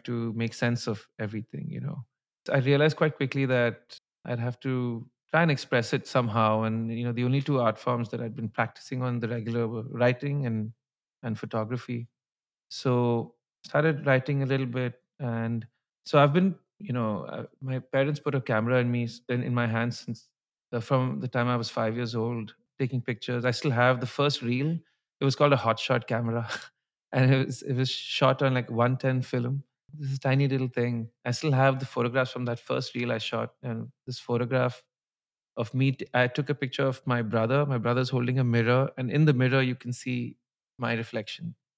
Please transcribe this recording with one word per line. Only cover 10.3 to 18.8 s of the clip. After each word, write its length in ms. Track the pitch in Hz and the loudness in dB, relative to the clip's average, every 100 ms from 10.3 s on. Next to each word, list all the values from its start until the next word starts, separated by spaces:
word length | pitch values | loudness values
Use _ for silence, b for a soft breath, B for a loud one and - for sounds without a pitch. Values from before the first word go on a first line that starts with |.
| 143 123 | -2 -2
and, 260 | 110 110 - _ _ _ _ | -2 -4 -8 _ _ _ _
and 140 | 123 107 | -8 -6
photography. 680 | 107 110 107 123 - 120 120 _ _ _ _ _ _ | -4 -4 -4 -6 -6 -8 -8 _ _ _ _ _ _
So 680 | - 131 123 120 117 117 _ _ _ - | -6 0 2 2 2 -2 _ _ _ -4
started 400 | 147 160 143 143 | 2 2 2 2
writing 380 | 131 131 139 | 2 2 -2
a 20 | 135 | 0
little 180 | 135 131 | 0 0
bit. 340 | 127 123 - _ - | -2 -4 -6 _ -10
And 460 | 127 117 113 117 - _ _ _ - | -4 -2 -2 -4 -6 _ _ _ 2
so 140 | 151 | 6
I've 140 | 143 | 6
been, 220 | 160 190 165 _ _ | 6 2 0 _ _
you 140 | - | -6
know, 320 | 123 110 104 - | -2 -2 -2 -6
uh, 200 | - - _ | -10 -10 _
my 180 | 131 131 | -8 -6
parents 400 | - 135 135 147 | -2 0 2 0
put 160 | 147 135 | -2 -2
a 60 | |
camera 380 | - 110 113 | 0 0 4
in 120 | 127 | 2